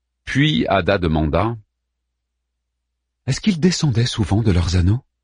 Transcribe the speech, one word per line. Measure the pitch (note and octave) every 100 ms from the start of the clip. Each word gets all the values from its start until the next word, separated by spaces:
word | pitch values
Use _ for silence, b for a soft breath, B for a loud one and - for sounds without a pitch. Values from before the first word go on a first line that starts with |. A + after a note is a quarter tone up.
| _ _
Puis | - B2+ D3+ D#3 -
Ada | G2 F2 G2
demanda, « | E2+ D#2 D#2 D#2+ A2 A2+ _ _ _ _ _ _ _ _ _ _ _ _ _ _ _ _ -
Est-ce | C3+
qu'ils | G#3+ E3+
descendaient | F3+ - D3+ A2+ B2
souvent | - G2 G2
de | G#2+
leurs | F2 E2+ F2+
anneaux ? » | F2 A#2+ - _